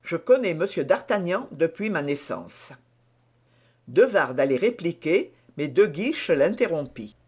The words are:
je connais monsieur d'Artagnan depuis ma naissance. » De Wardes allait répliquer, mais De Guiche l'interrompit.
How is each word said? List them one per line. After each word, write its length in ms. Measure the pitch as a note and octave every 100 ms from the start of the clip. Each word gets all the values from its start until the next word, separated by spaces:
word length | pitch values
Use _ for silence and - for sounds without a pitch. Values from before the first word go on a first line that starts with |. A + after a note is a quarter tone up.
je 120 | - E3
connais 380 | - C4 A3
monsieur 300 | D#3 G3 F#3+
d'Artagnan 640 | C#3 G3+ - G#3 F3 F#3+ B3+
depuis 400 | C#3 E3 - G#3+
ma 120 | F3
naissance. » 680 | C#3+ C#3+ - - F2 - - C3+ _ _ _ _ _ _ _ _ _ _ -
De 160 | C3
Wardes 340 | B3+ G3 C3 B2+
allait 180 | C#3 B2+
répliquer, 800 | G#3+ A#3+ E3+ - D#3 F#3 F4+ _ _ -
mais 100 | D3
De 180 | C3
Guiche 460 | G#3 D3+ A#3+ D#4 -
l'interrompit. 880 | D3+ D3 B3 A3 D#3+ C#3 - G#2+ _